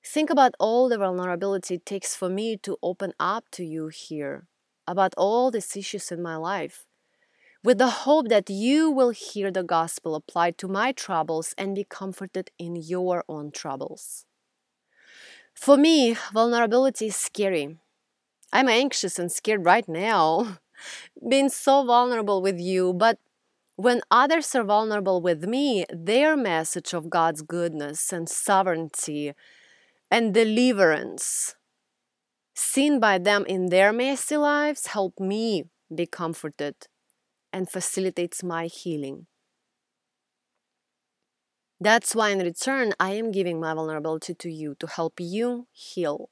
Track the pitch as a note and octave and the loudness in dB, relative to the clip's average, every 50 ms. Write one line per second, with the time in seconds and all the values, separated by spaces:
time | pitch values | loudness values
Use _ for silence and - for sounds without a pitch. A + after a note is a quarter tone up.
0 | _ - - D4+ D#4 D4 E4 C#4+ C4+ B3 - _ - A3 A3+ A#3+ B3+ B3+ A#3+ G#3+ | _ -4 -2 -2 0 2 4 4 4 4 4 _ 0 2 4 2 4 2 2 0
1 | G3 F#3 F3+ F3+ F3+ F3+ F3 E3+ G3 G3 G3 F#3+ - - F3+ E3+ _ - G3+ F#3 | 0 -2 -2 -2 -2 -4 -4 -2 -2 -2 -2 -4 -4 -6 -8 -8 _ -8 -10 -8
2 | - - - - F#3+ F3+ F#3 G3 A3 A3+ A3 F#3+ - G3 - - - F3 F#3 _ | -6 -6 -6 -4 -4 -4 -4 -4 -4 -4 -6 -6 -8 -10 -8 -6 -4 -6 -4 _
3 | G3 F#3 - - D#3 F3+ G3+ A#3 _ _ - - F3+ D#3+ D#3 D#3+ D#3 D#3 D#3+ - | -8 -8 -6 -4 -2 -2 -2 -4 _ _ -14 -12 -10 -8 -8 -8 -8 -10 -12 -16
4 | - - D#3+ D3 C#3+ C#3 C#3+ - F3 _ _ _ _ _ _ _ _ - F3+ F#3+ | -14 -10 -10 -8 -8 -8 -10 -10 -14 _ _ _ _ _ _ _ _ -4 0 2
5 | F#3+ F#3 - - F#3 G3+ A3 A#3+ B3 C4 A#3 G#3+ F#3 - - G3+ F#3+ - - G3 | 0 0 2 0 2 2 4 2 2 2 0 -2 -6 -6 -10 -10 -10 -10 -10 -10
6 | - - F3+ E3 F3 E3+ D#3+ D#3+ D#3+ F3 G3+ F#3 D3 D3 - - - _ _ _ | -8 -10 -8 -8 -6 -6 -6 -6 -6 -6 -4 -6 -6 -8 -10 -18 -20 _ _ _
7 | _ _ _ _ _ _ _ _ _ _ _ _ - A3+ B3 G3 C4 B3 G#3+ - | _ _ _ _ _ _ _ _ _ _ _ _ 2 2 4 6 4 2 2 -2
8 | - C4+ D4 D#4 C4+ G#3+ A3+ G#3 F#3+ - G3 G3 A3 B3 C#4+ D4+ D#4+ D#4+ C#4+ C4 | 2 4 4 4 6 4 4 2 4 2 -6 -2 2 4 4 4 4 4 4 4
9 | B3+ A#3+ A3 - - - - G#3 G3 G3 F3 F#3+ F3+ E3+ F3 E3 E3 E3 - - | 2 2 2 -2 -12 -10 -6 -4 -4 -2 -2 -2 -2 2 2 2 2 0 -4 -8
10 | _ E3 D#3 D#3 _ - - F3 E3+ F3 E3+ - - F#3 F#3+ G3 A3+ C4 C4+ - | _ -6 -6 -6 _ -4 0 0 0 0 0 -4 -8 -4 -2 0 0 -2 -2 -4
11 | - - F#3+ E3 D#3 D#3 D#3+ D#3+ D#3+ - - - G3 G3 G3 G3+ G3+ _ - - | -6 -4 -2 -2 -2 -2 -4 -4 -4 -6 -8 -6 -6 -6 -4 -6 -8 _ -12 -10
12 | G3 G3 F3+ - G3 F#3 - F#3 F3+ - _ _ F3 E3+ F3 E3+ D#3 D#3+ F3+ F3+ | -10 -10 -10 -10 -14 -8 -8 -10 -10 -10 _ _ -10 -8 -8 -8 -6 -6 -4 -2
13 | F3+ F3+ F3 F3 - - D#3 D3+ D3 D3 C#3+ - - D#3 C3+ C3 C3+ - - - | 0 0 0 -2 -4 -8 -10 -10 -10 -12 -14 -12 -10 -8 -8 -8 -10 -12 -12 -14
14 | - - - - - _ _ _ _ _ _ _ _ _ _ _ _ _ _ _ | -12 -12 -12 -12 -14 _ _ _ _ _ _ _ _ _ _ _ _ _ _ _
15 | _ _ - - - - - - _ _ _ - - C4+ C#4+ C#4+ D4 E4 E4 D4+ | _ _ -20 -20 -20 -20 -20 -20 _ _ _ -2 6 6 8 8 8 6 6 6
16 | B3+ A#3 A#3 - - - G3+ A3+ A3+ A#3+ A#3+ A#3 A#3 G#3+ A3+ B3+ C4 C4+ - - | 6 4 2 -2 -8 -4 0 2 2 2 4 2 2 2 4 2 2 2 0 -2
17 | A3 G#3+ G3 - - - - - G#3 G3 F#3 D#3+ C#3+ C#3+ D#3+ E3 _ _ _ _ | -6 -4 -4 -4 -6 -6 -4 -2 -2 0 0 -2 -4 -6 -12 _ _ _ _ _
18 | _ _ _ _ _ _ _ _ _ _ - A3 C4+ B3+ A3 A#3 C4+ C4+ - - | _ _ _ _ _ _ _ _ _ _ 2 2 4 4 4 4 2 0 -2 -4
19 | - F3+ - - F3 F3 - - - G#3+ G#3+ G3+ E3+ E3+ F#3 A#3 A3+ - D#3+ E3 | -4 -4 -4 -4 -4 -4 -4 -4 0 0 -2 2 4 4 4 4 4 -4 -6 -4
20 | G3 A3+ A3 F#3 D#3+ D#3 D#3+ F3+ A#3+ A3 F3+ - _ _ _ - - - - - | -2 0 2 4 4 4 4 2 0 -2 -8 -16 _ _ _ -20 -18 -16 -16 -16
21 | - - _ - - A#3 C4+ C#4 C#4 C4+ - - - C#4 C4+ C#4 C4+ A#3+ A#3+ A#3+ | -18 -20 _ -12 -2 2 2 4 4 2 -2 0 2 4 4 4 4 4 4 4
22 | B3 B3 B3 A3+ G#3+ G3+ G3+ F#3+ F#3 G3 F#3+ F3 F3 F#3 F#3+ F#3 F#3 F3+ F3+ F3 | 4 2 0 -2 0 0 0 2 2 0 -2 -2 -4 -2 0 2 2 0 2 4
23 | G#3+ A3+ A#3 _ _ _ _ _ _ _ _ _ _ _ _ - F#3+ B3 A#3+ A#3 | 2 2 2 _ _ _ _ _ _ _ _ _ _ _ _ 0 2 2 2 2
24 | - _ G#3 A#3+ C4+ C#4+ D#4+ E4+ D4 - - B3+ A3 G3 G#3 G#3+ A3 A3 G#3+ G#3 | 2 _ 4 6 6 4 2 0 0 0 -2 0 2 4 2 2 2 0 -2 -2
25 | F#3+ G3 F#3 F3+ E3 F3+ E3+ D3+ D#3+ G3 A#3+ C4+ C#4+ C#4+ A#3 G3 - - - E3 | 0 0 0 2 2 0 0 0 -2 -2 -2 0 0 0 0 -2 -2 -4 -8 -8
26 | E3 F#3+ A3 B3+ D4 D#4 D#4 C#4+ A#3+ G3+ E3+ D#3+ D#3+ - - F3+ D#3 - - E3+ | -2 0 2 4 4 4 2 2 2 2 2 2 0 -2 -4 -6 -6 -6 -6 -6
27 | D#3 E3 - E3+ D#3+ E3 D#3 D3+ D3+ - E3+ F3 E3+ E3+ D#3 D3+ D3 D3 D3+ E3 | -6 0 2 2 2 2 0 -2 -8 -6 -4 -2 -2 -2 -2 -6 -8 -6 -4 -4
28 | - - F#3+ E3+ E3 D#3+ - - - - G3+ F#3+ F#3+ F#3 E3+ D#3+ E3 D3+ - - | -4 -4 -4 -6 -6 -4 -4 -4 0 2 4 4 4 2 0 -2 -4 -6 -6 -8
29 | - D#3+ D3+ D3 D3 C#3+ C#3+ _ _ _ _ _ _ _ _ _ _ _ _ _ | -6 -6 -6 -6 -6 -8 -10 _ _ _ _ _ _ _ _ _ _ _ _ _
30 | _ _ F#3+ A#3 A#3 A3 F#3 A3 A3+ A3 G#3+ A#3+ B3 B3+ A#3 G3 F#3+ D#3+ D3+ D3 | _ _ 2 2 2 4 4 4 4 4 4 4 4 4 6 6 6 4 4 2
31 | - - - - - - - - - - - _ _ _ _ _ _ _ _ _ | -2 -8 -8 -6 -4 -4 -2 -2 -4 -4 -6 _ _ _ _ _ _ _ _ _
32 | _ _ _ _ _ _ _ _ _ _ _ - - - - C4+ C#4 D4+ D4 B3+ | _ _ _ _ _ _ _ _ _ _ _ -4 -2 0 2 2 4 4 4 4
33 | A3 G#3+ G3 F#3 F3 G3+ G3+ G3+ G3+ - F#3+ F#3 F#3 F3+ F3+ F#3 G3 G#3 A3 A#3 | 6 4 4 4 4 4 4 4 2 0 -2 -2 0 2 4 6 6 6 4 2
34 | B3 C4+ C#4 C4 - - D4+ D4+ D4 D4 D4 D4 D4 D4+ D4 - - - - A3 | -2 -2 -2 -4 -4 -2 0 2 2 2 2 2 0 0 -2 -4 -8 -6 -4 -4
35 | G3 F3+ _ - F#3+ F#3+ G3+ A3 A3+ A#3 G#3 E3+ C#3 - _ _ _ _ D#3+ D#3+ | -4 -4 _ -6 -4 -4 -2 -2 -2 -2 -2 -2 -4 -8 _ _ _ _ -6 -6
36 | F3 E3 - - F3 E3 E3 - - D3+ C#3+ - D3 D3 - _ - _ _ _ | -6 -6 -6 -8 -6 -6 -6 -8 -10 -12 -8 -6 -8 -8 -8 _ -20 _ _ _
37 | _ _ _ _ _ _ _ _ _ _ - F#3+ F#3 F3+ - F#3 F3+ - - F#3+ | _ _ _ _ _ _ _ _ _ _ -8 -8 -6 -6 -6 -6 -6 -4 -4 -2
38 | F#3+ F#3 - - F3 E3+ - - - F3+ E3+ E3 E3 E3 - - - F3+ D#3+ D3 | -4 -2 -2 -2 -4 -4 -6 -8 -6 -4 -4 -4 -6 -6 -10 -10 -8 -6 -6 -6
39 | C#3 C3+ C#3 - E3 _ _ _ _ _ _ _ _ _ _ _ _ _ _ _ | -6 -8 -10 -14 -18 _ _ _ _ _ _ _ _ _ _ _ _ _ _ _
40 | _ _ _ _ _ _ _ _ _ _ _ _ _ _ _ _ _ _ _ _ | _ _ _ _ _ _ _ _ _ _ _ _ _ _ _ _ _ _ _ _
41 | _ _ _ _ _ _ _ _ _ _ _ _ _ _ _ _ F#3 G#3 A3 A#3+ | _ _ _ _ _ _ _ _ _ _ _ _ _ _ _ _ 4 4 4 4
42 | - - - A3+ A3 G#3 G3+ G3 F3+ F3 E3+ - - C4 C4+ C4+ B3 G#3+ - - | 2 0 0 2 2 2 2 0 -2 -2 -4 -4 -4 -2 0 0 0 -2 0 -2
43 | F3+ F#3+ G3 G#3+ A3+ A3+ F#3+ G3 F#3 F3 E3+ D#3+ E3 D#3+ D#3+ D#3+ D#3+ D#3 D#3 D3+ | -2 -2 -2 -4 -4 -4 -2 -2 -2 -2 -4 -4 -4 -4 -4 -4 -4 -4 -6 -6
44 | D3 D#3+ D#3+ D#3+ - - E3+ _ - F3 D#3+ D#3 D#3 D3 C#3+ _ - D3 - - | -4 -4 -6 -6 -8 -10 -12 _ -10 -12 -10 -8 -8 -10 -8 _ -12 -10 -6 -6
45 | E3 E3 _ - F3 E3+ F#3 G#3+ A#3 B3 B3 A#3+ B3 _ _ - - - - F#3+ | -6 -6 _ -8 -10 -6 -4 -4 -2 -2 -4 -6 -12 _ _ -20 -20 -12 -6 -4
46 | E3+ D3+ D3 D3 - _ | -4 -4 -4 -6 -10 _